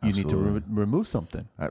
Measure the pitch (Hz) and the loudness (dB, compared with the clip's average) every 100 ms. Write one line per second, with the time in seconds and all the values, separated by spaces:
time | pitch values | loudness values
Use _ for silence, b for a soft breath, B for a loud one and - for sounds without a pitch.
0 | 107 98 76 95 101 104 104 107 104 151 | 0 2 2 2 2 0 -2 0 2 0
1 | - 113 85 85 - - 76 | 0 -2 -4 -8 -10 -8 -8